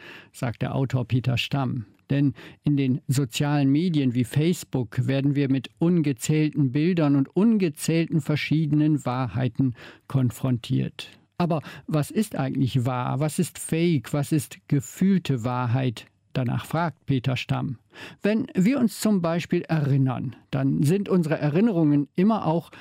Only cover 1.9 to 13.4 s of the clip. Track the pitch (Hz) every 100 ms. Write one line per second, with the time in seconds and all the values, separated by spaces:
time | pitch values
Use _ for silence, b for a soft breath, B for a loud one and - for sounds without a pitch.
1.9 | _ - 143 143 B B B - 143 135
2.9 | 131 - 131 143 - 147 147 135 143 185
3.9 | 156 131 120 117 143 160 185 - 135 117
4.9 | - 123 135 139 139 139 135 - _ 165
5.9 | 180 147 135 - 156 151 151 135 123 160
6.9 | 180 147 143 135 - 220 220 180 147 -
7.9 | 165 165 165 - 147 - 151 156 151 156
8.9 | 147 127 123 127 120 131 - 135 117 B
9.9 | B - 139 123 - 135 123 - 131 131
10.9 | - - - _ - 175 160 B B -
11.9 | 156 143 - 220 - 131 - 135 135 120
12.9 | 123 127 131 151 -